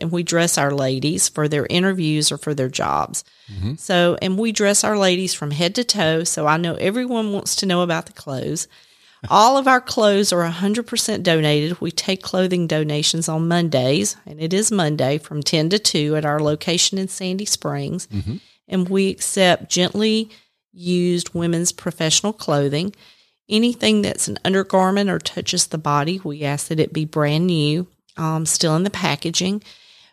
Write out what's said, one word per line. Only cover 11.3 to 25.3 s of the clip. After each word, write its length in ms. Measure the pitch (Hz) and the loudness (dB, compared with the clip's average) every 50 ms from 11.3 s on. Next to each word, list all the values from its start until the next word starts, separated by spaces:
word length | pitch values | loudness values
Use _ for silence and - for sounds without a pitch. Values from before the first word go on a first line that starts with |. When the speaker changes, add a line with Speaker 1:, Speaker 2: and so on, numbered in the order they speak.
| 165 160 151 151 151 147 151 165 175 - | 2 4 4 2 2 2 0 -2 -4 -4
Speaker 1:
We 100 | 175 175 | -6 -6
take 320 | - - - 196 190 185 | -6 -4 -4 -4 -4 -4
clothing 440 | - - - 185 185 180 180 180 170 | -4 -4 0 0 0 2 2 0 0
donations 600 | 160 156 156 151 151 147 147 147 - - 165 160 | 0 0 0 0 0 -2 0 0 0 -2 -2 -4
on 220 | 160 160 160 165 170 | -2 -2 -2 0 2
Mondays, 680 | 170 175 170 156 139 127 123 131 147 190 208 - - - _ | 2 2 2 2 2 2 2 2 2 2 0 -2 -4 -8 _
and 140 | - 151 151 | -18 -10 -8
it 120 | 160 160 | -4 -2
is 180 | 185 196 220 - | 0 0 0 0
Monday 460 | 214 190 165 151 151 147 131 135 147 156 | 0 0 0 0 0 0 0 0 -2 -4
from 240 | - - 151 147 | -6 -8 -8 -4
ten 280 | 139 - 175 156 156 170 | -2 0 0 2 2 2
to 80 | 202 214 | 0 0
two 360 | - - - 160 147 151 156 | 0 0 0 0 0 0 0
at 120 | 151 151 | 0 0
our 140 | 147 147 156 | -2 -2 0
location 580 | 151 151 151 151 - 180 170 175 - - 190 190 | 0 0 0 -2 -2 -2 0 0 0 0 0 -4
in 100 | 190 190 | -4 -6
Sandy 380 | - - 190 185 185 196 208 | -6 -6 -6 -4 -4 -4 -4
Springs. 600 | - - - - 151 143 143 143 147 165 190 - _ | -4 -6 -4 -4 -4 -4 -4 -4 -6 -6 -8 -8 _
Speaker 2:
Mm-hmm. 280 | 107 98 - 104 139 - _ _ _ _ _ - | -6 -6 -6 -6 -8 -10 _ _ _ _ _ -6
Speaker 1:
And 200 | 190 185 175 180 | -4 -4 -2 0
we 200 | 190 196 190 190 | 0 0 0 0
accept 640 | 190 - - - - 196 185 180 170 - - - | -2 -4 -6 -4 2 4 4 4 4 2 0 -4
gently 600 | - 175 180 - - 202 220 220 220 220 220 220 - - _ _ _ _ _ _ | 0 0 0 0 0 0 0 2 2 0 -2 -6 -12 -20 _ _ _ _ _ _
used 600 | _ 180 175 180 180 175 175 180 175 175 - - - | _ -8 -4 -2 0 2 2 0 0 -2 -4 -4 -4
women's 380 | 170 170 170 170 170 175 - | -2 0 0 0 0 0 -2
professional 600 | - - - 180 - - 160 156 - - - 208 | -4 -4 -8 -8 -4 -2 0 0 0 0 0 -2
clothing. 600 | 214 - - - 147 143 143 139 143 156 185 208 - _ - - _ _ _ _ _ _ _ - | -4 -4 -2 0 2 2 2 2 0 -2 -2 -4 -8 _ -20 -20 _ _ _ _ _ _ _ -2
Anything 540 | 214 220 233 240 233 - 214 220 214 208 | 0 2 2 2 0 2 2 4 4 4
that's 260 | 202 - - - - - | 2 0 -2 -4 -4 -6
an 100 | - - - | -6 -4 -2
undergarment 640 | 185 190 196 190 - 190 190 185 185 202 202 208 190 | 0 0 0 0 2 2 4 4 4 2 2 0 0
or 80 | 180 160 | -2 -2
touches 480 | - - | -4 -6